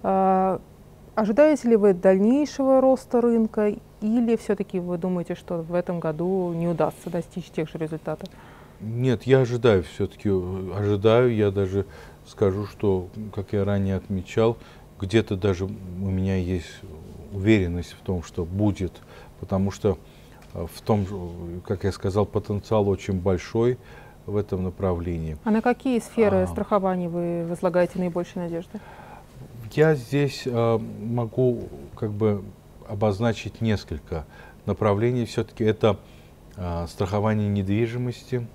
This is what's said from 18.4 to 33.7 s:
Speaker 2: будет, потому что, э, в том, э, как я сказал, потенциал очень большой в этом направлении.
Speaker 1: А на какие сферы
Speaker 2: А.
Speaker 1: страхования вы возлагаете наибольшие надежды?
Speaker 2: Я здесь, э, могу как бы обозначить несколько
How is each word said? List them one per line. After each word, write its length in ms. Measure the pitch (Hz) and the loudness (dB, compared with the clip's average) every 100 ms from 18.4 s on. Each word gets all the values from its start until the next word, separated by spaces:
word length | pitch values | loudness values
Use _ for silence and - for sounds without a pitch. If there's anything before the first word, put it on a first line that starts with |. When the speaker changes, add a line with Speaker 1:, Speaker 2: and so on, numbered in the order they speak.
Speaker 2:
будет, 500 | 82 95 104 92 90 - - - - - | -6 0 0 0 -6 -6 -20 -20 -20 -16
потому 300 | - - 98 | -4 0 0
что, 300 | - 107 92 - - - - - 90 | 0 0 0 -6 -20 -20 -20 -16 -10
э, 100 | 85 | -10
в 80 | - | -10
том, 240 | - 107 95 | -2 0 0
э, 520 | 101 87 85 85 87 - | -6 -10 -10 -10 -10 -6
как 160 | 98 | -2
я 80 | 98 | -2
сказал, 340 | - 101 95 98 | -2 -2 0 0
потенциал 640 | 107 - 101 - 110 101 | -2 -4 -8 0 0 2
очень 300 | 95 - 95 | 0 -2 -2
большой 580 | 92 92 - 113 120 127 - - - - - | 0 -2 -2 0 0 0 -8 -20 -20 -20 -6
в 100 | 101 | -4
этом 280 | 101 92 | -2 -4
направлении. 720 | 92 87 95 87 85 85 80 78 | -4 -2 -2 0 -2 -4 -6 -6
Speaker 1:
А 80 | 240 | 0
на 100 | 214 | 0
какие 380 | 247 247 269 240 | 0 -2 0 -2
сферы 380 | - - 208 190 | -2 2 2 4
Speaker 2:
А. 100 | 180 | 0
Speaker 1:
страхования 600 | 170 202 208 190 185 175 | -2 0 0 0 -2 -2
вы 380 | 170 170 170 170 | -4 -2 -2 -4
возлагаете 520 | 170 185 175 175 180 | -2 0 2 0 0
наибольшие 440 | 180 175 170 - | -2 -2 -6 -6
надежды? 360 | 170 170 180 208 - - - - - - - - - | -6 -6 -8 -16 -16 -20 -20 -20 -20 -20 -18 -16 -6
Speaker 2:
Я 200 | - 156 | 4 4
здесь, 500 | 151 113 143 143 - 131 | 4 0 0 0 -2 -2
э, 340 | 120 117 113 113 104 | 2 4 2 -2 -10
могу 680 | 107 117 117 - 127 117 98 - - - | -4 -2 -2 2 2 2 -6 -14 -16 -8
как 160 | 110 | -6
бы 320 | 104 110 101 101 - - - - | 0 0 0 -4 -18 -20 -20 -12
обозначить 760 | 107 107 98 117 107 104 - | 0 0 2 0 -2 -6 -4
несколько 640 | 113 | 0